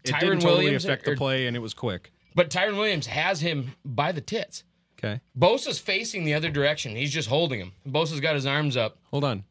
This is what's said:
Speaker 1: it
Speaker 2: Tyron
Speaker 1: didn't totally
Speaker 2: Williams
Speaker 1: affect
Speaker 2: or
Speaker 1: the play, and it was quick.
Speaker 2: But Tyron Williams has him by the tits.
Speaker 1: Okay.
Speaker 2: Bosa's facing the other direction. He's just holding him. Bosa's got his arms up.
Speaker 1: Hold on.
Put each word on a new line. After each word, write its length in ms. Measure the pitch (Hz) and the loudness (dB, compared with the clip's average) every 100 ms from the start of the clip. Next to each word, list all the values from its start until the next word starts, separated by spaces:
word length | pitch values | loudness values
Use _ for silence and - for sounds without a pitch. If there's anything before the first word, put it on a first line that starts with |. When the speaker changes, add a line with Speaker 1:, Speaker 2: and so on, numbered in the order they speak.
Speaker 1:
it 60 | - | -2
Speaker 2:
Tyron 80 | 147 | 0
Speaker 1:
didn't 200 | 175 180 | 2 4
totally 240 | 175 170 | 6 6
Speaker 2:
Williams 200 | 147 135 | 4 2
Speaker 1:
affect 220 | - 135 - | 0 -2 0
Speaker 2:
or 60 | |
Speaker 1:
the 40 | 139 | 0
play, 300 | 135 131 123 | 0 0 0
and 80 | 120 | -2
it 40 | |
was 120 | 110 | -6
quick. 360 | - 120 90 - _ _ | -4 -4 -4 -10 _ _
Speaker 2:
But 160 | - 170 | 0 0
Tyron 260 | 180 208 202 | 2 0 2
Williams 300 | 214 170 113 | 0 0 -2
has 340 | 143 170 185 | -2 0 0
him 340 | 165 151 127 - | -2 -2 -6 -10
by 280 | 147 120 151 | -6 0 0
the 80 | 165 | -2
tits. 440 | - 214 - - _ _ _ - | -4 -6 -6 -12 _ _ _ -8
Speaker 1:
Okay. 220 | 107 107 _ 127 | -6 -6 _ 4
Speaker 2:
Bosa's 420 | 175 269 285 - | 4 4 -2 -6
facing 460 | - 190 226 - | -2 -2 -2 -4
the 100 | - | 0
other 160 | 160 160 | 0 0
direction. 440 | 147 143 151 127 | 2 2 0 -4
He's 160 | 107 143 | -4 -2
just 160 | 151 110 | -2 0
holding 300 | 139 165 120 | 2 2 -2
him. 140 | 90 - 139 | -8 -12 -4
Bosa's 340 | 139 165 151 | 0 0 0
got 140 | 160 | 0
his 100 | 147 135 | 0 0
arms 300 | 143 147 127 | 0 0 0
up. 220 | 110 - _ | -2 -4 _
Speaker 1:
Hold 140 | 143 | -2
on. 200 | 143 101 101 | 0 -2 -8